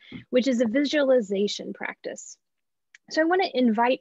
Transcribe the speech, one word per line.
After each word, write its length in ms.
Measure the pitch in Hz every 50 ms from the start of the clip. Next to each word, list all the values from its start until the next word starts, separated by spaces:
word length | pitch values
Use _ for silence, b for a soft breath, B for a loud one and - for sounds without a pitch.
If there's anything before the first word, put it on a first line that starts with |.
| B B B B B B
which 180 | - 254 226 269
is 140 | 254 226 254
a 40 |
visualization 1080 | 226 208 277 294 262 - 302 277 262 262 254 214 185 202 190 208 196 - - - - 202
practice. 640 | - - - - - - - - - - - - - _ _ _ _ _ _ _ _ _ _ - _ _ -
So 100 | - 311
I 40 | 320
wanna 260 | 330 359 370 381 - -
invite 480 | 247 254 233 214 214 233 247 262 -